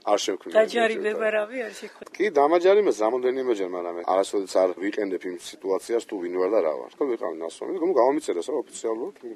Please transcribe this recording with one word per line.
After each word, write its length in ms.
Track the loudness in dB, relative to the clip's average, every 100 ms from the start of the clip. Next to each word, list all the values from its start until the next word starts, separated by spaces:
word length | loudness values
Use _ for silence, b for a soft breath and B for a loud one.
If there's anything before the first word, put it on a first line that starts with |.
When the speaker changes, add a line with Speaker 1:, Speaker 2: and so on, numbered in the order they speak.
Speaker 1:
არ 180 | 0 0
შევქმნია. 360 | 0 -6 0 2
Speaker 2:
დაჯარიმება 720 | 4 2 0 0 -4 -2 0
რამე 300 | 0 -4 -8
არ 120 | -10
შეხვდა? 360 | -12 -16 -16 -20
Speaker 1:
კი, 140 | -2 0
დამაჯარიმეს 680 | 4 6 6 6 6 4 2
რამოდენიმეჯერ, 720 | 2 2 0 0 0 0 -2
მაგრამ 260 | -4 -6 -6
არასოდეს 540 | 0 2 2 -2 0 2
არ 140 | 2
ვიყენდებ 500 | 2 -4 -2 -4 -4
იმ 140 | -6 -10
სიტუაციას, 640 | -14 -10 -4 -4 -2 -4
თუ 100 | -2 -6
ვინ 180 | -4 0
ვარ 140 | 2
და 100 | 2
რა 120 | 2
ვარ. 160 | -2 -8
ხო, 120 | -4 -4
ვიყავ 260 | -2 -4
ნასვამი, 400 | -6 -10 -10 -8 -4
გმ-, 180 | 0
გამომიწერეს 520 | 4 4 2 -2 -4 -4
რა 80 | -6
ოფიციალურად, 560 | -6 -8 -6 -6 -8 -12 -16